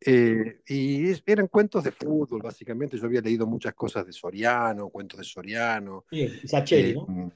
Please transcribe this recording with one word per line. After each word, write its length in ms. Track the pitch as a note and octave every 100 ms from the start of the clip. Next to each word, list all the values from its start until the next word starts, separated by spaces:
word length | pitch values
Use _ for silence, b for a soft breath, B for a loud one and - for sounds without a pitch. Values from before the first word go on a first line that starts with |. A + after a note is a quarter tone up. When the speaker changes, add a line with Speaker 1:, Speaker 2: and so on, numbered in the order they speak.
Speaker 1:
Eh, 600 | - B2 A#2 A2+ A2 - -
y 440 | C#3 C3+ C#3 F3
es, 120 | E3+ -
eran 220 | G#3+ G3
cuentos 360 | G#3+ G#3 G3
de 80 | C#3
fútbol, 500 | - D3+ D#3 C#3 A#2
básicamente. 560 | A2 - A2 A#2 D3 B2
Yo 80 | A#2
había 140 | A#2+
leído 260 | A2 A2+ A2
muchas 280 | A#2 A2
cosas 320 | - A2+ G#2+ F#2
de 80 |
Soriano, 720 | F2+ G2+ G2 A#2 B2 A#2 G#2 G2+
cuentos 300 | G2+ G2 G2+
de 60 | F#2+
Soriano. 800 | F#2+ F#2 A2+ A#2 A2 G2+ F#2+ -
Speaker 2:
Sí, 300 | D#3 B2+ -
y 60 | C#3
Sacheri, 440 | C#3+ C#3+ D#3 A#2
Speaker 1:
Eh, 20 |
Speaker 2:
¿no? 120 | B2+ D3
Speaker 1:
mm, 220 | F#3 F2+